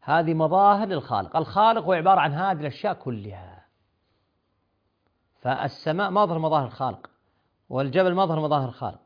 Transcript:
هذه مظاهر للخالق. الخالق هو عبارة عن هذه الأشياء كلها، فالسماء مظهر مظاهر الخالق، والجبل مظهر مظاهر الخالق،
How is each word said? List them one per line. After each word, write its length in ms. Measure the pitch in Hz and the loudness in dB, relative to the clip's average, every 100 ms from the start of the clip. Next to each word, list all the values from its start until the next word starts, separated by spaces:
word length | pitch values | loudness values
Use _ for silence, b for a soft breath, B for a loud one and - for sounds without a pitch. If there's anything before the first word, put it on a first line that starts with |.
هذه 340 | - 156 160 | 0 0 2
مظاهر 540 | 165 156 180 202 202 208 | 0 2 4 4 4 2
للخالق. 480 | 175 - 110 95 160 | -4 -2 -4 -2 -2
الخالق 480 | 160 175 220 226 | -2 2 2 2
هو 80 | 165 | 0
عبارة 280 | 180 170 190 | 0 4 4
عن 120 | 160 | 4
هذه 280 | 143 190 180 | 0 -2 -2
الأشياء 340 | 147 - 214 | -4 -6 -6
كلها، 680 | 175 - 113 101 95 90 90 _ _ _ _ _ _ _ _ _ _ _ _ _ _ _ _ _ _ | -6 -6 -8 -10 -14 -20 -20 _ _ _ _ _ _ _ _ _ _ _ _ _ _ _ _ _ _
فالسماء 720 | 127 131 143 - - 160 202 | -4 -4 -4 -6 -6 -2 0
مظهر 280 | 185 208 165 | 2 0 0
مظاهر 280 | 160 156 127 | 0 0 -2
الخالق، 440 | - 131 98 - _ _ _ _ _ _ | -4 -6 -6 -14 _ _ _ _ _ _
والجبل 440 | 127 139 143 185 | -4 -2 2 2
مظهر 260 | 180 190 160 | 2 0 0
مظاهر 280 | 151 147 131 | 0 0 -2
الخالق، 320 | 117 113 - | -6 -10 -10